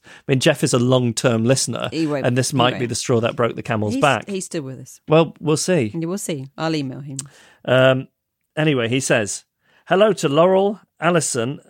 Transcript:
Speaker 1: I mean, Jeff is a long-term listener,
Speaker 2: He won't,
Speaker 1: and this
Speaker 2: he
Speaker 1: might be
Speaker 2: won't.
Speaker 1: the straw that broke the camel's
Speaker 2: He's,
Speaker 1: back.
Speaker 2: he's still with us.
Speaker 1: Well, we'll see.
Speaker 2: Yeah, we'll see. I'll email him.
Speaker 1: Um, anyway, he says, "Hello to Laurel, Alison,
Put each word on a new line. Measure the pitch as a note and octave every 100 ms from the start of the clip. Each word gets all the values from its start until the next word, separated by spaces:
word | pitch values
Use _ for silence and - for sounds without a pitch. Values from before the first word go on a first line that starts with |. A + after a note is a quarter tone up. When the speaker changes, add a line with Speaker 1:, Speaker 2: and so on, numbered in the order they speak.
| _
Speaker 1:
I | - -
mean, | C3
Jeff | D#3+ C#3
is | C#3+
a | B2+
long-term | B2 C3 B2 A2 C3+ A2+ A2+
listener, | C3+ - A2+ -
Speaker 2:
He | D3+ D#3+
won't, | C#3+ C3
Speaker 1:
and | B2
this | B2+
Speaker 2:
he | C3+
Speaker 1:
might | B2 A2+
be |
Speaker 2:
won't. | A#2+
Speaker 1:
the | A#2+
straw | - A#2+
that | A2+ -
broke | A#2 -
the |
camel's | - A2+ G#2 C4
Speaker 2:
He's, |
Speaker 1:
back. | D3 A#2 -
Speaker 2:
he's | - -
still | E3+
with | C3 B2+
us. | C3 - -
Speaker 1:
Well, | D#3 E3 -
we'll | C#3+ D#3
see. | - F3+ A2
Speaker 2:
Yeah, | E3 E3
we'll | G3
see. | - D3+ C3+ -
I'll | D#3+ D#3
email | C3+ C3+
him. | C#3+ C3+ - _ - _ -
Speaker 1:
Um, | B2+ C3 C3 - _ _ _ _ -
anyway, | D#3 C3 A2+
he | C3
says, | - C3 G2+ - _ _ _ _ -
"Hello | F3+ G#3+
to | F#3+ D#3
Laurel, | C#3+ F3+ F#3+ G3+ G3+ _ -
Alison, | D#3+ E3+ C3+ B2 A#2 D#3 _